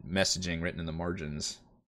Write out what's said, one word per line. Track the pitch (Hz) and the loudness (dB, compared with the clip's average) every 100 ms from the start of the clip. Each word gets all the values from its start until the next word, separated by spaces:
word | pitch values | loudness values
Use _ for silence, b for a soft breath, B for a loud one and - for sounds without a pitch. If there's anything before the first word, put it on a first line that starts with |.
| - | 0
messaging | 95 95 - 90 82 | 4 4 4 0 0
written | 87 - | 0 -2
in | 82 | -2
the | |
margins. | 82 87 90 76 73 - - - - _ | -2 -2 -2 -2 -4 -4 -6 -14 -20 _